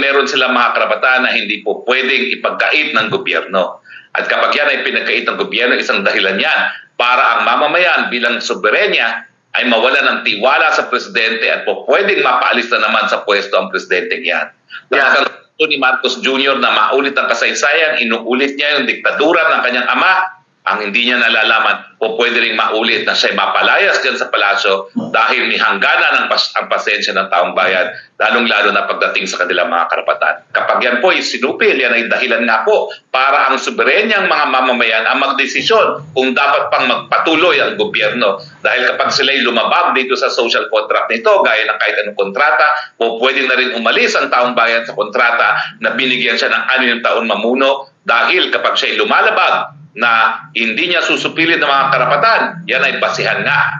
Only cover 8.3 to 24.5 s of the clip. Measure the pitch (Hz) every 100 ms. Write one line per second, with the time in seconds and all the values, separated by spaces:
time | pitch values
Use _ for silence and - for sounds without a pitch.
8.3 | 117 - 98 107 147 202 160 117 101 -
9.3 | _ _ - 123 113 127 139 131 117 120
10.3 | 101 123 156 156 147 - 117 101 95 113
11.3 | 113 107 - - 95 - 160 202 196 131
12.3 | 127 - 117 117 113 107 110 104 110 -
13.3 | 101 98 98 95 95 87 92 87 82 85
14.3 | 80 78 _ _ - - - 131 139 135
15.3 | - _ - 156 143 131 127 127 117 120
16.3 | 131 139 123 117 110 107 135 139 139 -
17.3 | - 120 113 147 160 156 143 117 113 113
18.3 | 127 139 139 147 143 123 - 107 - 151
19.3 | 175 160 123 123 123 - 127 180 185 202
20.3 | - _ _ - 104 104 120 120 123 117
21.3 | 113 110 113 107 98 - - 110 113 120
22.3 | 117 113 110 110 110 117 110 - - 113
23.3 | 98 95 98 104 151 196 - 131 110 -
24.3 | 107 101